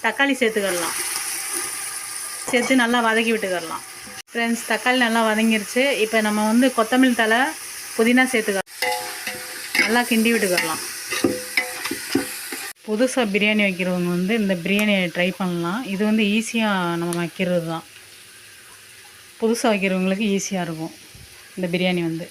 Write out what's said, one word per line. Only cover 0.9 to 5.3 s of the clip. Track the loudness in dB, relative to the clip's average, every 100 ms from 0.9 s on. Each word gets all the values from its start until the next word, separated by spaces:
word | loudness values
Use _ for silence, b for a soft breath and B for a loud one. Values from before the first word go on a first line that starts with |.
| -4 -6 -6 -6 -8 -6 -6 -8 -8 -10 -10 -12 -12 -12 -12 -2
சேர்த்து | 0 4 4
நல்லா | 4 2 2
வதக்கி | 2 2
விட்டுக்கலாம். | 0 0 -4 -4 -10 -10 -16 -16 -16 -10
ஃப்ரெண்ட்ஸ், | -4 -2 -2 -2
தக்காளி | -2 2 2 4
நல்லா | 4 2